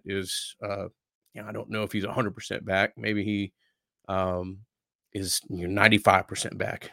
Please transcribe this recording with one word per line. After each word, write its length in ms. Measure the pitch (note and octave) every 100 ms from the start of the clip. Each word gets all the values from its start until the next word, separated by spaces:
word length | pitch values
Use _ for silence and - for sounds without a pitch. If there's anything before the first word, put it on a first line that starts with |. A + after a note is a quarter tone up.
| -
is, 500 | G2 F#2 - - -
uh, 220 | G#2 G2+ F#2 - _ _ _
you 80 | -
know, 60 | G#2+
I 40 |
don't 180 | G#2+ -
know 140 | A2
if 80 | G#2
he's 140 | G#2+ G2
a 80 |
hundred 200 | - A2
percent 320 | - - - G#2
back. 280 | F#2+ G#2 -
Maybe 260 | A2 G#2
he, 300 | G2+ G#2 G2 _ _ _ _ _ -
um, 520 | F#2+ F#2 F2+ F#2 F#2+ A2 _ _ _ _
is, 260 | G2+ F#2+ - -
you 180 | F#2 F2
know, 60 | G2+
ninety-five 460 | G2 G#2+ - G2 -
percent 300 | - - -
back, 340 | - - -